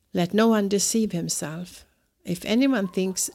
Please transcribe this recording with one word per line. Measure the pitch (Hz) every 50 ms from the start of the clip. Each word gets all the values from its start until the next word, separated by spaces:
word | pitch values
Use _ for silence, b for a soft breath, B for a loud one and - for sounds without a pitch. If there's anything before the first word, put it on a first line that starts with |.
| _ _ -
Let | 190 175 175 -
no | 208 220 226
one | 226 214 202 196
deceive | 202 202 190 - - 226 220 208 -
himself. | 170 165 165 - - 175 147 156 165 180 - - - - _ _ _ _ _ _ _ _
If | - 175 170 -
anyone | - 208 233 269 277 269 226 196 180
thinks | - 190 185 190 185 - - - -